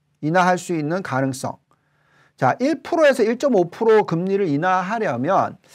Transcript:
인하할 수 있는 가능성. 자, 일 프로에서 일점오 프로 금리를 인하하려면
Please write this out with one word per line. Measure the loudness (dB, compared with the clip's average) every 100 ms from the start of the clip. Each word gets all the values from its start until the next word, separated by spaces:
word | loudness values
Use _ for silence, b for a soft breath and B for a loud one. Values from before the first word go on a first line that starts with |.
| _ -8
인하할 | -2 2 2 0
수 | -2 -4
있는 | -4 -4
가능성. | -4 -4 -4 -4 -10 -12 _ _ _ _ _ _ _ -2
자, | 0 0
일 | -2 -2
프로에서 | -2 2 4 4
일점오 | 0 0 0 2 0
프로 | 0 4 4 2
금리를 | -2 -2 -2 0
인하하려면 | 0 0 0 -2 -4 -4 -2 0 0 0 -4 B